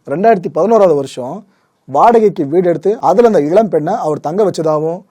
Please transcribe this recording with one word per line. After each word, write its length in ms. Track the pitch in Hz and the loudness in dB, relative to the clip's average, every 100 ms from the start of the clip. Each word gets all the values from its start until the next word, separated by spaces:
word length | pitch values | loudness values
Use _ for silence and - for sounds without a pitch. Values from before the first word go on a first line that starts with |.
| - | -8
ரெண்டாயிரத்தி 400 | 147 220 202 - | 0 2 2 -2
பதினோராவது 420 | 156 196 226 190 | -2 2 4 4
வருஷம் 500 | 147 135 - 123 185 - _ _ _ | 2 -4 -10 -12 -12 -16 _ _ _
வாடகைக்கு 600 | - 135 214 233 214 165 139 | -6 2 4 4 2 0 -2
வீடு 220 | 175 175 | 0 0
எடுத்து 300 | 160 196 226 | 0 -2 -2
அதுல 260 | 147 190 233 | 0 4 4
அந்த 140 | 180 | 2
இளம் 280 | 147 190 214 | 2 2 2
பெண்ணை 260 | 160 156 | 0 -2
அவர் 260 | 226 156 147 | -4 -4 -4
தங்க 240 | 147 185 | -4 -2
வச்சதாகவும், 600 | 196 170 156 151 160 175 - | -2 -2 -2 -2 -4 -8 -12